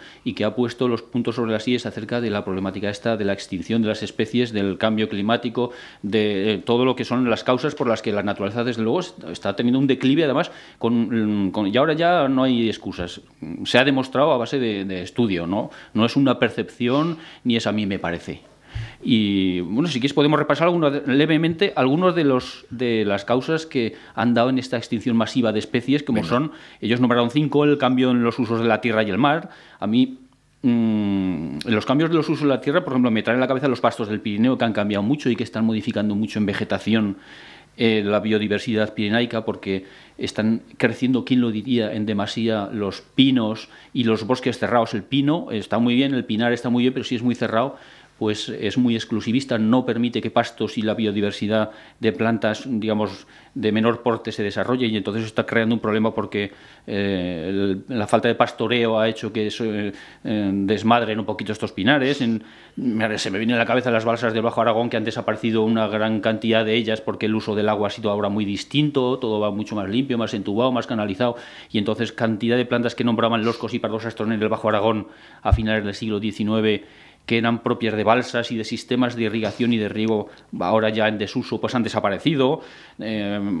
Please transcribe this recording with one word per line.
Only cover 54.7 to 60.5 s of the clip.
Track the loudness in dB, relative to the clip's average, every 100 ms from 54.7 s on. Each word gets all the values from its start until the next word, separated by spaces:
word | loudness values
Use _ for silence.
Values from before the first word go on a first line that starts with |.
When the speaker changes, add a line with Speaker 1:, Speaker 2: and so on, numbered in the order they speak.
| 0 0
Speaker 1:
y | 0
entonces | -2 -4 -2
está | -2 -2
creando | -2 0 0
un |
problema | 0 0 0
porque, | -2 -4 -4 -6 -8 -20 -20 -8
eh, | -4 -2 -2 -4 -6 -4
el, | -2 0 -2 -4 -4
la | 2
falta | 2 2
de | 4
pastoreo | 2 2 0 2 2 2
ha | 2
hecho | 0 -6
que | -4 -4
se, | -4 -4 -4 -4 -8 -16 -14 -6
eh, | -2 0